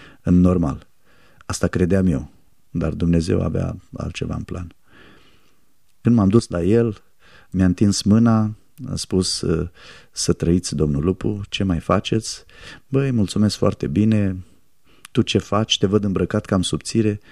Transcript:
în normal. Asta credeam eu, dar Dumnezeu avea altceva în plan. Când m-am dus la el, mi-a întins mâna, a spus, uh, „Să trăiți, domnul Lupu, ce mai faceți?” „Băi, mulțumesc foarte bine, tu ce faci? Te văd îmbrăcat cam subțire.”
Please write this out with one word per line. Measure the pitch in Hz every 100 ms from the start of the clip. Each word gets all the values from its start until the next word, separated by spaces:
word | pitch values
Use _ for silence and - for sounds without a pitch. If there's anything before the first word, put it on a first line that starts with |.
| - -
în | - 90
normal. | 90 90 82 67 - _ _ _ _ - -
Asta | - 90
credeam | 90 90 95 92
eu, | 67 - _ _ _ _
dar | 85 80
Dumnezeu | 76 85 85 85 95
avea | 90 90 87 90 -
altceva | - 85 - -
în | 78
plan. | - 90 87 - _ - - - - _ _ _ _ _ _ _
Când | 113 120
m-am | 95
dus | 113 -
la | 87
el, | 87 117 117 101 _ _ _ - _
mi-a | 92 92
întins | 90 104 95
mâna, | 98 110 117 110 110 107 _ - -
a |
spus, | 90 - 95 92 -
uh, | 87 80 85 - - - -
„Să | - -
trăiți, | - 80 90 -
domnul | 73 76 71
Lupu, | 82 92 104 104 98
ce | -
mai | 98 82
faceți?” | - 95 - 113 - - - - - - -
„Băi, | 135 135
mulțumesc | 117 92 104 104 -
foarte | 98 - 67
bine, | 85 110 107 98 92 - - _ _ _ _ -
tu | -
ce | - 101
faci? | - 101 110 -
Te | 98
văd | 104
îmbrăcat | 101 90 90 107
cam | - 95
subțire.” | 87 78 - 113 107 104 -